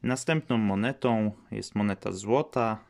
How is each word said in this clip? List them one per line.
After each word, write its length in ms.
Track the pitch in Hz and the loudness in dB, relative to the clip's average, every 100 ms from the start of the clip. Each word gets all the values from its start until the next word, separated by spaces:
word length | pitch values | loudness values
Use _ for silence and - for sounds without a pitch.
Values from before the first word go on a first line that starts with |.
Następną 540 | 120 127 - 160 - 117 | -2 -2 0 0 2 2
monetą 720 | 104 98 117 139 127 113 107 104 - | 2 2 0 0 0 2 0 -2 -10
jest 240 | 107 - | -10 -6
moneta 360 | 104 104 95 101 | -2 0 -2 -6
złota, 720 | 95 101 127 156 127 113 110 | -6 0 0 2 -2 -2 -2